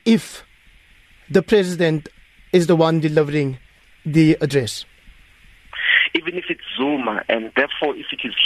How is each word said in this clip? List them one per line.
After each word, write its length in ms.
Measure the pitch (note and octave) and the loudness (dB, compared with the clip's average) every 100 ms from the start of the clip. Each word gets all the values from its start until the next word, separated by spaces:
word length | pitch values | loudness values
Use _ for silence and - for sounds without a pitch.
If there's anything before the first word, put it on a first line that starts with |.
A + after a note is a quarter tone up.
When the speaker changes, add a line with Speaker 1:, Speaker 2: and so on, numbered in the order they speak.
| A3+ | 2
Speaker 1:
if 380 | A3 - - - _ _ _ _ _ _ _ _ | 2 0 -16 -20 _ _ _ _ _ _ _ _
the 100 | F#3 | 0
president 680 | - G#3+ F3+ E3+ E3 D#3 - - _ _ _ | 2 2 2 0 0 0 -6 -20 _ _ _
is 140 | F#3 E3+ | 2 4
the 80 | E3 | 4
one 240 | D#3+ D#3+ | 4 2
delivering 580 | D#3 D3+ D3 D3+ C#3 C3 _ _ _ _ D#3+ | 2 0 2 0 -2 -6 _ _ _ _ -2
the 320 | D#3 D#3 D#3+ | 4 4 4
address? 460 | D3+ C#3 A2+ - - _ - - _ _ - _ _ - - - - | 0 -2 -2 -8 -14 _ -20 -20 _ _ -20 _ _ -6 -2 0 0
Speaker 2:
Even 240 | E3 D#3+ F3 | -4 -6 -8
if 80 | - | -8
it's 140 | D#3+ - - | -10 -10 -4
Zuma, 460 | C#3 C#3+ A2+ G2+ - | -2 -2 -4 -4 -2
and 240 | A2+ A2+ - | -4 -2 -2
therefore 400 | C#3+ - D3+ - | -2 -2 -4 -4
if 100 | - | -10
it 80 | C3+ | -10
is 120 | B2 - | -8 -2